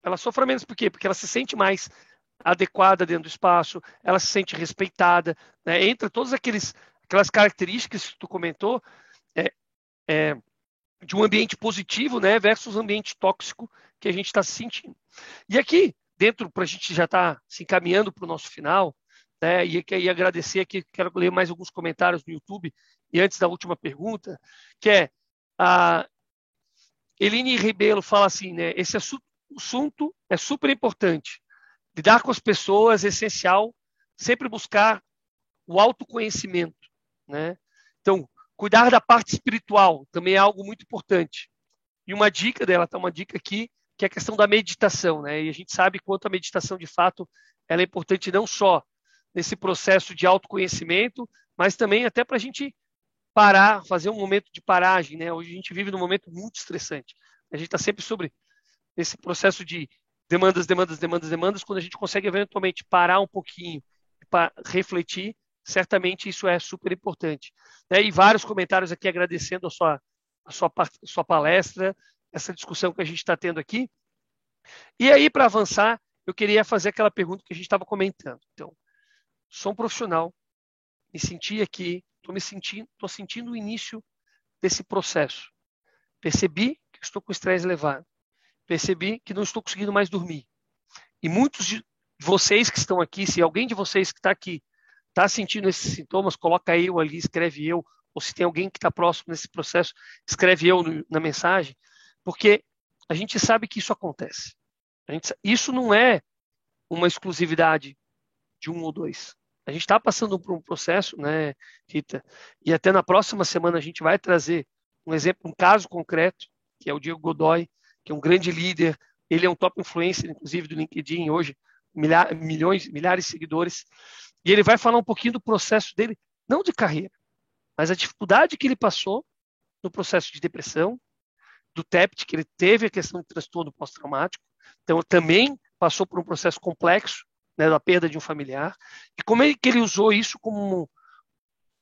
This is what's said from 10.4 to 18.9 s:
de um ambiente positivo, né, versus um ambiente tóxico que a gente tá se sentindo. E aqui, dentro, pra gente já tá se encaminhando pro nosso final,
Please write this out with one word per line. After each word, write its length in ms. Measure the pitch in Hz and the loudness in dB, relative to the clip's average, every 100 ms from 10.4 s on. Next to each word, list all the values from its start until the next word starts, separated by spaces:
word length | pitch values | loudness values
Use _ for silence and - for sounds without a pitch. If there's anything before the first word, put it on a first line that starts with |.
| _ _ _ _ _ _ | _ _ _ _ _ _
de 140 | 165 190 | -8 0
um 60 | |
ambiente 340 | 214 208 226 - | 2 2 -2 -4
positivo, 640 | 220 190 185 - 269 240 | -6 -6 -6 -4 -4 0
né, 180 | 190 226 | 2 4
versus 380 | 208 220 - 208 | 4 0 -2 -8
um 40 | |
ambiente 360 | 220 208 - - | -4 -6 -6 -2
tóxico 540 | 190 190 - - 233 _ _ _ | -2 -2 -8 -14 -18 _ _ _
que 100 | 208 | -6
a 40 | |
gente 200 | 185 196 | -4 -2
tá 100 | 208 | -2
se 100 | 180 | -2
sentindo. 440 | - 226 - - - _ - - - _ | -6 -12 -12 -16 -20 _ -20 -20 -20 _
E 100 | 220 | 0
aqui, 360 | - 330 370 - _ _ | 4 4 4 0 _ _
dentro, 340 | 202 233 185 | 0 0 -10
pra 140 | - | -6
gente 280 | 175 185 - | -6 -6 -6
já 160 | 165 170 | -2 0
tá 320 | 190 175 151 _ | 2 0 -2 _
se 140 | - | -20
encaminhando 500 | 165 185 170 185 214 | -2 0 2 0 0
pro 140 | - 175 | -6 -12
nosso 240 | 160 - | -10 -12
final, 440 | - 147 185 180 | -10 0 0 0